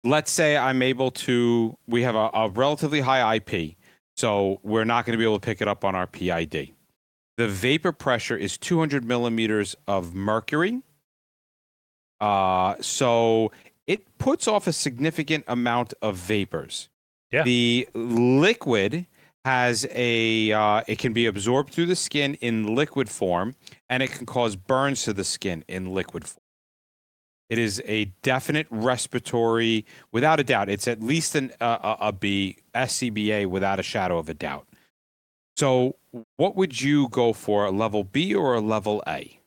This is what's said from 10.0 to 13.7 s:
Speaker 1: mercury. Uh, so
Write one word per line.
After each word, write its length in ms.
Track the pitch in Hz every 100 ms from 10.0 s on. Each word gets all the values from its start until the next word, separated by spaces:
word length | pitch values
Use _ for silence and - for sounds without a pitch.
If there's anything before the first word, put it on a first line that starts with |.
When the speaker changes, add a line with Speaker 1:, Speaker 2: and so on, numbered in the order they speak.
| 87
Speaker 1:
mercury. 680 | 92 101 110 - 151 185 247 - _ _ _ _ _ _ _ _ _ _ _ _ _
Uh, 540 | 104 98 95 92 92 -
so 720 | - - 127 117 113 113 110 - -